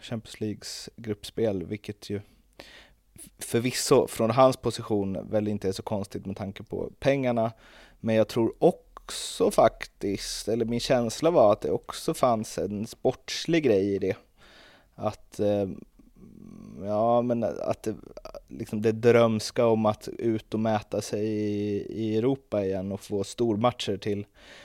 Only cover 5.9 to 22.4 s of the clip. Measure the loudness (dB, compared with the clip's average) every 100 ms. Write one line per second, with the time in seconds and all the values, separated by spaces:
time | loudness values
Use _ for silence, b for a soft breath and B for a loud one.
5.9 | -6 -6 -10 -8 -8 -10 -12 -10 -8 -8
6.9 | -4 0 0 2 0 0 -4 b b b
7.9 | b 0 2 2 2 0 2 2 2 _
8.9 | -20 -14 -12 -8 0 2 6 4 4 -10
9.9 | -8 -6 -4 -6 -8 -4 -2 -2 -2 0
10.9 | 0 0 0 2 6 6 6 2 -4 -4
11.9 | -8 -6 0 2 2 -2 -4 -4 -4 -6
12.9 | -2 -2 -2 -4 -6 0 2 4 4 2
13.9 | 0 -2 -4 _ _ b b b b b
14.9 | -8 -6 -6 -10 -2 0 0 -2 -6 -16
15.9 | _ -20 -20 -20 -20 -20 -20 -18 -10 -2
16.9 | 2 4 4 2 0 0 -2 -4 -4 -4
17.9 | -8 -10 -18 -16 -16 -14 -12 -6 0 0
18.9 | 4 6 8 6 2 -2 2 4 4 2
19.9 | 0 -4 -4 -2 -2 -2 -2 0 -2 -2
20.9 | -6 -4 -4 -2 -2 -2 -2 -2 -2 -4
21.9 | -4 -2 2 2 0